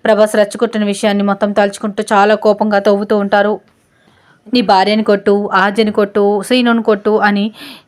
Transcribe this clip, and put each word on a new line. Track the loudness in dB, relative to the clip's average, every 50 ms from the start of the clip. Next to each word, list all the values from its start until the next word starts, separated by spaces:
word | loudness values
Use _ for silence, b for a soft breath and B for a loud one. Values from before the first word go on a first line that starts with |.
| 0
ప్రభాస్ | 0 2 2 2 2 2
రెచ్చగొట్టిన | 0 0 0 -2 -4 -4 -4 -2 -4 -4
విషయాన్ని | -4 -4 -2 -2 -2 0 0
మొత్తం | 0 -2 -2 -2 -2 -2
తలుచుకుంటూ | 0 0 0 0 -2 -6 -8 -8 -6 -6 -4 0
చాలా | 2 2 4 2 2
కోపంగా | 2 2 0 0 0 0 0 0 0
తవ్వుతూ | 2 2 0 0 0 -2 -2 -2
ఉంటారు. | 0 0 0 0 2 0 -2 -6 -10 _ _ _ _ _ b b b b b b b b b b b -2 -2
"నీ | 0
భార్యని | 2 2 2 2 2 2 0 0
కొట్టు, | 2 0 0 0 2 0 0 0 -2 -2
ఆర్జని | 0 0 0 0 0 0 -2 0
కొట్టు, | 0 -2 -2 0 0 0 0 0 0 -2
శ్రీనుని | -2 0 0 0 2 2 0 0
కొట్టు" | 2 0 -2 0 0 0 0 2
అని | 2 0 0 0 -2 -4 -6 B B B B B B